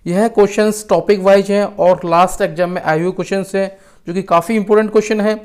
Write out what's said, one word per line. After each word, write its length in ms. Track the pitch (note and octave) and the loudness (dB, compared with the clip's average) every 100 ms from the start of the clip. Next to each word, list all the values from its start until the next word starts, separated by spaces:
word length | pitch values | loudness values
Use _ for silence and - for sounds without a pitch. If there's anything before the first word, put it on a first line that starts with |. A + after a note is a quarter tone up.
| E3 | -4
यह 220 | F3+ A3+ | 0 0
क्वेश्चंस 560 | A3+ G3+ G3+ G#3+ G#3+ - | 2 2 2 0 -2 -2
टॉपिक 300 | F3 E3 G#3 | -2 2 2
वाइज 300 | F#3 G3 G3 | 4 4 4
हैं 120 | G3+ G3+ | -2 -2
और 360 | - F3 F3+ F3 | 0 2 2 0
लास्ट 360 | E3+ F#3 - | 2 2 0
एग्जाम 280 | F#3+ D#3+ F3 | -4 -2 -4
में 120 | F3+ | -2
आए 200 | D#3 D#3 | -2 -2
हुए 100 | F3 | -2
क्वेश्चंस 440 | F#3 E3+ G3 F#3+ G3 | -4 -4 -4 -4 -4
हैं, 220 | F#3+ G3 _ _ - | -6 -8 _ _ -8
जो 60 | |
कि 100 | F3+ F#3 | -8 0
काफ़ी 300 | E3+ E3+ A3 | -2 0 -4
इंपॉर्टेंट 360 | G3 G#3 G#3+ | 2 0 2
क्वेश्चन 300 | A3 G#3+ G#3+ | -2 0 -2
है। 140 | G#3 G#3+ | -2 -4